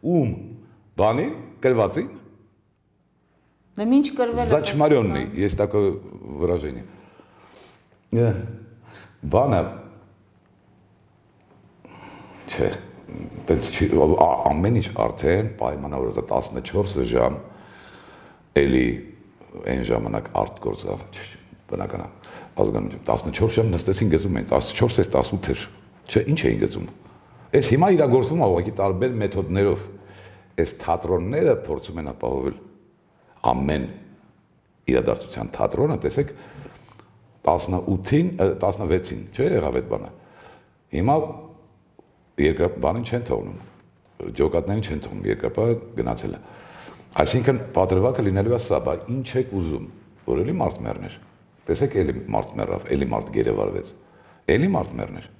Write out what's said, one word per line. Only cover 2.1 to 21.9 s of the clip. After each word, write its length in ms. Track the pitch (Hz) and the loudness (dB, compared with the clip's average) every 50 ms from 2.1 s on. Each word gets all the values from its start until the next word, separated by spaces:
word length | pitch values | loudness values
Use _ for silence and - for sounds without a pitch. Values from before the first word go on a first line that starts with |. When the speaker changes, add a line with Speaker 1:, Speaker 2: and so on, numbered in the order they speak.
| - - - - - _ _ _ _ _ _ _ _ _ _ _ _ _ _ _ _ _ _ _ _ _ _ _ _ _ _ _ _ | -10 -18 -20 -20 -20 _ _ _ _ _ _ _ _ _ _ _ _ _ _ _ _ _ _ _ _ _ _ _ _ _ _ _ _
Speaker 2:
Դե 100 | - 208 | -4 0
մինչ 200 | 226 254 277 294 277 - - | 4 4 4 4 4 0 0
կրվել 260 | 247 233 - 240 240 | 0 0 0 0 2
է, 40 | - | 4
Speaker 1:
Զաչմարյոննի, 720 | - 151 151 - - 147 151 151 151 127 113 98 78 71 64 | 4 4 4 2 2 4 6 6 6 6 4 2 0 0 -2
Speaker 2:
բան։ 160 | - - 78 | -4 -2 0
Speaker 1:
ես 120 | 98 101 85 | 0 0 2
տակո 260 | 98 104 101 - 104 101 98 87 - - - - - - 53 69 71 | 2 0 2 4 4 4 4 0 -2 -8 -14 -18 -16 -14 -12 -6 -2
վրաժենի։ 400 | 82 85 87 85 73 76 65 58 - - - - - - - - - _ _ - - - - - - - - _ _ _ _ _ _ _ | 0 0 0 0 -2 -6 -8 -10 -14 -16 -20 -20 -20 -20 -20 -20 -20 _ _ -20 -20 -20 -20 -20 -20 -20 -20 _ _ _ _ _ _ _
Ը, 180 | - 117 117 117 98 92 - - - - - - - - - - - - - - - _ - 73 | 0 2 2 2 2 -2 -6 -8 -12 -14 -16 -20 -20 -20 -20 -20 -20 -20 -20 -20 -20 _ -6 2
բանը, 300 | - 113 135 139 113 87 78 - - - - - - - - - _ _ _ _ _ _ _ _ _ _ _ _ _ _ _ _ _ _ _ _ _ _ _ _ _ _ _ _ _ _ _ - _ _ _ - - - - - - - - - - - - - | 4 4 6 6 4 4 2 0 -4 -12 -16 -18 -20 -20 -20 -20 _ _ _ _ _ _ _ _ _ _ _ _ _ _ _ _ _ _ _ _ _ _ _ _ _ _ _ _ _ _ _ -20 _ _ _ -20 -20 -20 -20 -20 -20 -20 -20 -20 -20 -20 -16 -10
չէ, 200 | - - 58 50 - - - - - - - - - 50 50 - - - - | -2 0 0 0 -2 -4 -12 -16 -20 -20 -20 -16 -14 -12 -12 -12 -14 -14 -2
տենց 240 | - 85 - - - | 0 0 0 0 -4
չի, 160 | - - 107 - - | -2 0 0 2 4
ա-, 360 | 82 73 78 78 - 80 82 67 - - 71 | 6 6 6 6 6 6 6 4 2 2 0
ամեն 300 | 73 78 90 104 120 117 | 2 2 2 2 2 2
ինչ 60 | - - - - | 0 -2 -2 -2
արդեն 540 | 53 55 - - - 73 87 98 110 113 - | -2 -2 -2 0 2 2 2 2 0 -2 -4
պայմանավորված 640 | - - 62 76 71 69 73 71 67 65 57 50 - | -4 -4 -4 -4 -4 -6 -6 -4 -4 -4 -2 -2 -4
է, 60 | - | -2
տասնչորս 720 | - - 65 - - 57 62 64 - - 95 104 98 - 69 64 | 0 0 -2 -2 -2 -8 -8 -8 -2 0 0 0 0 0 -2 -2
ժամ, 320 | 57 58 60 58 64 - - - - - - - - - - - - - - - - - - - - - _ _ _ _ | 0 2 2 2 2 2 -2 -10 -14 -18 -20 -20 -20 -20 -20 -20 -20 -20 -20 -20 -20 -20 -20 -20 -20 -20 _ _ _ _
էլի 320 | 73 71 67 64 64 62 60 58 - - - - - - - _ _ - - - 50 50 50 | 4 4 6 4 4 4 2 0 -4 -10 -16 -20 -20 -20 -20 _ _ -20 -18 -18 -10 -6 -4
այն 140 | 62 65 60 | -2 -2 0
ժամանակ 380 | 52 58 57 55 55 53 55 52 - - | 0 0 0 0 -2 -4 -4 -6 -4 -2
արտգործա, 640 | 50 52 50 - - 52 52 50 - - 50 50 50 - - - | -2 -2 -2 -4 -8 -6 -6 -6 -6 -6 -8 -8 -8 -8 -14 -16
չ-, 240 | - - - - - - - - - _ - | -16 -16 -16 -18 -20 -20 -20 -20 -20 _ -8
բնական 320 | - 50 - - | -6 -6 -6 -6